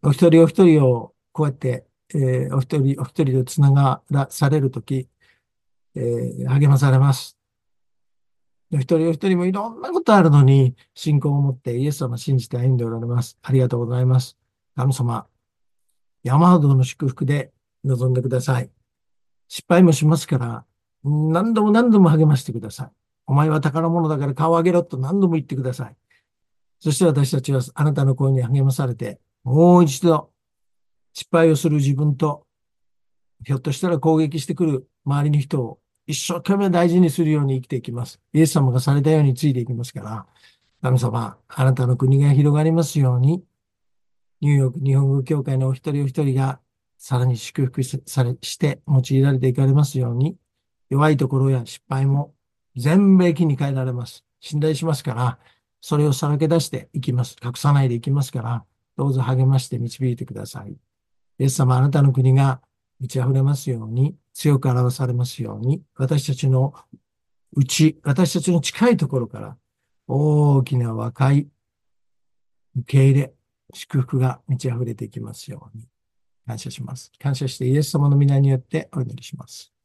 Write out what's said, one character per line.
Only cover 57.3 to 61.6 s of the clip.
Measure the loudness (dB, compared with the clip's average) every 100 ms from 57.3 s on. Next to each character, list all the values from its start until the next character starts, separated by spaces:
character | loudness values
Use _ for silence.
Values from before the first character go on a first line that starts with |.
| -8
隠 | -12 -4
さ | 0
な | 2
い | 2
で |
い | -2
き | -2
ま | -2
す | -2
か | -6
ら、 | -6 -8 -10 _ _ -6
ど | -2
う |
ぞ | -2
励 | -2 0 2
ま | 2
し | -2
て | -8
導 | -8 -4 -4
い | -4
て |
く | -8
だ | -12 -14
さ | -14 -16
い。 |
イ | -18 _ _ _ _ _ _
エ | -2
ス |
様、 | 0